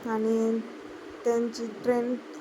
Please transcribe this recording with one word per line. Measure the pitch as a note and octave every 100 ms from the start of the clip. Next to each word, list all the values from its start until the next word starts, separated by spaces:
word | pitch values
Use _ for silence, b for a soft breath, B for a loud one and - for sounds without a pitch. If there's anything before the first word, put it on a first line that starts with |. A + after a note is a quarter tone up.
| A#3
आणि | A3 A3 A3+ A3+ A3+ - - - - - - A#3+
त्यांची | A#3 A#3 A#3 A3+ G#3
ट्रेन | A#3+ A#3+ A#3+ B3 - -